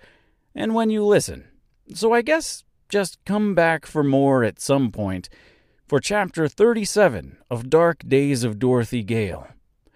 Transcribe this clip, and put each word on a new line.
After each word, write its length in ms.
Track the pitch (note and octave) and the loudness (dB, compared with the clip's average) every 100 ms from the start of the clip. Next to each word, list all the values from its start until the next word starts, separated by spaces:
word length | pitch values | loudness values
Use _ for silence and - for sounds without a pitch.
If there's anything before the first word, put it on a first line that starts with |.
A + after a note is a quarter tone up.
| _ _ _ _ _ | _ _ _ _ _
and 220 | - G#3+ A3+ | -8 -4 -2
when 160 | A3+ | 0
you 120 | G#3+ | 0
listen. 420 | G#3 F#3+ - D#2 - _ _ _ - - | 2 2 0 -8 -18 _ _ _ -18 -4
So 180 | A3+ | 0
I 80 | A#3+ | 2
guess 420 | A#3 D#4+ - - - _ _ | 2 -2 -2 -12 -18 _ _
just 340 | G#3 F#3 - - | -4 -4 -8 -4
come 300 | G#3 G#3 E3+ | -2 0 2
back 300 | E3 D#3+ - | 2 0 -4
for 180 | D#3 | -2
more 400 | C#3+ C3+ C#3 C3 | 2 4 4 2
at 160 | A2 - | 0 -2
some 320 | - C#3 B2 | 0 0 0
point 380 | G#2 G2+ F#2 - - _ _ _ _ _ | -2 -6 -6 -10 -20 _ _ _ _ _
for 140 | C#3+ | -2
Chapter 480 | - G#3 F#3 - D3+ | 0 -2 -2 -2 -2
thirty-seven 880 | - A3 A3+ G3+ G#3 F#3+ G#2 C2+ - - | 2 2 2 0 2 2 2 -10 -16 -10
of 200 | A#2+ B2+ | -8 2
Dark 340 | D#3 E3+ D#3+ A#2 | 4 4 0 0
Days 380 | C3+ C#3+ C3 | 0 2 0
of 160 | A#2+ G#2 | -2 0
Dorothy 420 | B2+ B2+ A2+ B2 | 0 0 0 -6
Gale, 460 | G2+ A2+ G2+ E2 - _ _ _ _ | -4 -4 -4 -8 -16 _ _ _ _